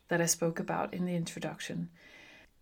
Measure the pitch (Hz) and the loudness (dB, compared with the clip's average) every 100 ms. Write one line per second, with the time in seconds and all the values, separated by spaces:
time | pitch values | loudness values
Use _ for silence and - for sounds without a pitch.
0 | - 170 165 - 170 165 170 165 - 180 | 0 2 4 4 2 0 -2 0 0 0
1 | 180 175 165 - 156 156 - 170 170 - | 0 0 -2 -4 -6 -6 -6 -4 -6 -8
2 | - - - - - _ | -20 -20 -20 -20 -20 _